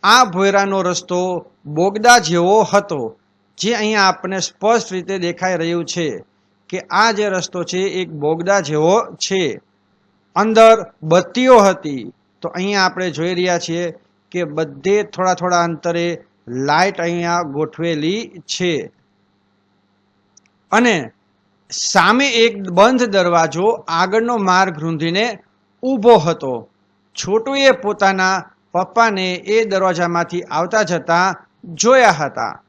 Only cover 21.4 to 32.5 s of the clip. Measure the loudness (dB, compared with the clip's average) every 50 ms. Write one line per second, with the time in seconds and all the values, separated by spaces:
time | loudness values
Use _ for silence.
21.4 | _ _ _ _ _ _ -12 -8 -8 -2 2 2 4 4 4 2 2 0 2 2
22.4 | 2 2 0 -2 -10 -4 2 4 4 4 4 2 0 0 0 0 2 2 2 2
23.4 | 2 0 0 -2 0 0 -2 -2 -4 -4 -2 -2 -2 0 0 -2 -2 0 -2 -2
24.4 | 0 2 2 2 2 0 -2 -6 -6 -6 -6 -4 -4 -4 -2 -2 -2 -4 -4 -10
25.4 | _ _ _ _ _ _ _ _ -4 -4 -4 0 4 6 6 6 4 2 -4 -4
26.4 | -4 -6 -6 -8 -10 _ _ _ _ _ _ _ _ _ _ -12 -8 -2 -2 -2
27.4 | -2 -2 -2 2 4 4 2 2 0 -6 -2 0 0 0 2 2 0 0 0 -2
28.4 | -4 -10 _ _ _ _ _ -4 -4 -2 2 2 2 2 2 -2 -4 -4 -4 -6
29.4 | -4 0 0 0 0 2 0 0 0 0 0 0 -2 -2 0 -2 -4 -4 -6 -10
30.4 | -8 -6 -4 -4 -4 0 0 0 0 0 -2 -4 -2 0 0 2 2 0 -2 -4
31.4 | -12 _ _ _ -20 -20 -6 -2 2 4 6 6 6 6 4 2 -2 -6 -4 -6
32.4 | -6 -6